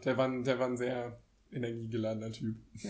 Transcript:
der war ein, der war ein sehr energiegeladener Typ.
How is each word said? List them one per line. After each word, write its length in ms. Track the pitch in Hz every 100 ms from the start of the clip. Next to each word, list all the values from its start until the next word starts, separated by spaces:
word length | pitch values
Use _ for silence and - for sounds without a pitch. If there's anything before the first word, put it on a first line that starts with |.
der 140 | 135 127
war 100 | 131
ein, 160 | 127
der 140 | 127 123
war 80 | 127
ein 120 | 120
sehr 380 | 123 123 120 110 - _ _
energiegeladener 800 | 135 120 117 113 113 110 110 110
Typ. 220 | 110 113 110 - - 202